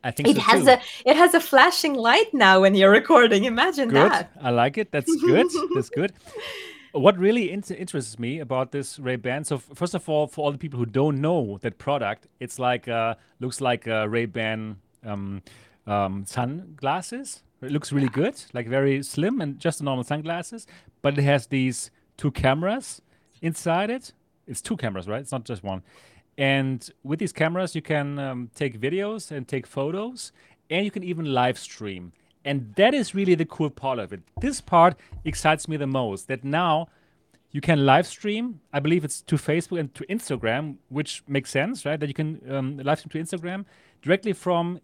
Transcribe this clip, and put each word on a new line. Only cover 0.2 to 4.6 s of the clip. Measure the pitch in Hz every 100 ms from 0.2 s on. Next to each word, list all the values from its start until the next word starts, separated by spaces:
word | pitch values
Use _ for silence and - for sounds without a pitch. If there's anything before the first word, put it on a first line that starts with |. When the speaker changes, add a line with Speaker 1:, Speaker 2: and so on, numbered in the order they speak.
| 147
Speaker 2:
It | 214
Speaker 1:
so |
Speaker 2:
has | - 262
Speaker 1:
too. | 269
Speaker 2:
a, | 247 - - 247
it | 302
has | 349
a | 339
flashing | 330 269 320 349 311
light | 269 226 262 440
now | 277 196 190
when | 190
you're | 196 196
recording. | 208 - 311 233 202
Imagine | 240 233 339 294 247
Speaker 1:
Good. | 139 151
Speaker 2:
that. | - - -
Speaker 1:
I | 135
like | 120